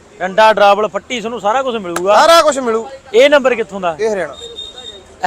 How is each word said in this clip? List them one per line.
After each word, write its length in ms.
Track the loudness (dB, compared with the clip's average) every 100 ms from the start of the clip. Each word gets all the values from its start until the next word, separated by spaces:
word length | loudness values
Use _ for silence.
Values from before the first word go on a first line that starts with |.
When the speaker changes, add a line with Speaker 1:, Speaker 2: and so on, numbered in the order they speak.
| _ -10
Speaker 1:
ਡੰਡਾ 340 | -4 4 4
ਡਰਾਵਲ 360 | 6 4 4 0
ਫੱਟੀ, 320 | -6 -8 -8
ਤੁਹਾਨੂੰ 200 | -8 -6
ਸਾਰਾ 220 | -2 -2
ਕੁਝ 140 | -4 -6
ਮਿਲੂਗਾ। 380 | -6 -4 2
Speaker 2:
ਸਾਰਾ 280 | 4 6 4
ਕੁਝ 160 | 4 0
ਮਿਲੂ। 300 | -2 -4 -6 -16 -2
Speaker 1:
ਇਹ 160 | 2 4
ਨੰਬਰ 240 | 4 2
ਕਿੱਥੋਂ 260 | -2 -6 -6
ਦਾ? 160 | -6 -4
Speaker 2:
ਇਹ 100 | -4
ਹਰਿਆਣਾ। 260 | -4 -6 -12 -18 -18 -18 -18 -20 -20 -20 -8